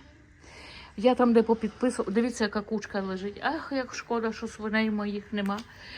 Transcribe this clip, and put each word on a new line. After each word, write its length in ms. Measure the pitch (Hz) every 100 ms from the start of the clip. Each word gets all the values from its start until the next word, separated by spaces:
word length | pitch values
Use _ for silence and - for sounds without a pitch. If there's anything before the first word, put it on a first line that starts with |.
| - - - - - - - - - -
Я 180 | 220 247
там, 180 | 247
де 100 | 233
попідписувала, 680 | 226 226 214 - 254 240 -
дивіться, 300 | 202 240 233
яка 180 | 214 208
кучка 400 | 208 220 - 202
лежить. 380 | 190 190 202 202
Ах, 280 | 247 311 -
як 240 | 277 247 -
шкода, 380 | - 233 220
що 140 | 214 226
свиней 440 | - 214 214 220
моїх 420 | 208 208 208 202
нема. 260 | 208 202 202 233 - -